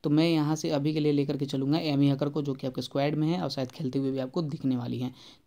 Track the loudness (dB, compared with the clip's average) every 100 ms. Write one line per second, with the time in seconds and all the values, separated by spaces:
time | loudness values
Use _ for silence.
0 | 4 4 4 2 2 0 0 0 0 2
1 | 2 2 0 -2 -2 -2 2 2 2 4
2 | 4 4 0 -2 -4 -4 -4 -6 -4 -2
3 | 0 0 0 0 -2 -4 -6 -4 -4 -2
4 | -2 -2 -4 -4 -4 -2 -2 -2 -2 -4
5 | -6 -8 -20 -20